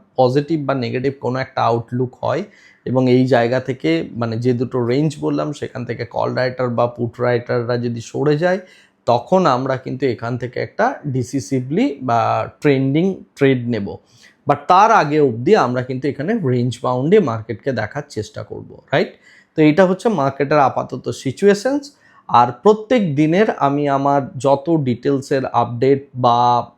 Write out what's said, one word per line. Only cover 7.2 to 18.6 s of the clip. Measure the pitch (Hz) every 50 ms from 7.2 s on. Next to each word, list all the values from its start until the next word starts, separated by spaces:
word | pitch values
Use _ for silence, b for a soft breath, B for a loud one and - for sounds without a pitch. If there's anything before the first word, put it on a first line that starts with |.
রাইটাররা | 123 123 123 120 120 - 123 123 117 113 123 123
যদি | 120 120 117 117
সরে | 117 - - 127 135 147 151 147
যায়, | 170 180 185 202 185 b b b b b b _ _
তখন | - 117 - - - 185 190 185
আমরা | 156 131 123 131 135 135 123
কিন্তু | - 131 131 127 143
এখান | 131 113 107 113 117 127 120
থেকে | 127 117 - 123
একটা | 120 - - - 202 247 277 - - 151
ডিসিসিভলি | 127 131 120 - - 139 - - 139 131 127 127 147 190 254 285 - -
বা | 127 127 117 113 113 113 113 113 110 110 - _
ট্রেন্ডিং | - 151 139 131 135 135 135 156 175 196 185 - - - _
ট্রেড | - 143 139 135 127 120 117
নেব। | 120 107 101 85 - - b b b b b b b b _ -
But | 143 143 - -
তার | 180 185 208 226
আগে | 226 196 156 147 147 156
অবধি | 147 135 117 117 123 156 214
আমরা | 202 143 123 123 127
কিন্তু | 123 120 131 131 135 147
এখানে | 123 - 135 180 233 233 175
রেঞ্জ | 131 127 123 120 127 117 -
বাউন্ডে | - 127 127 127 131 156 196 220
মার্কেটকে | 185 131 113 110 107 - 117 104 - 143
দেখার | 131 117 110 104 - 147 147 -
চেষ্টা | - - 107 - - 113 110
করব, | - 110 107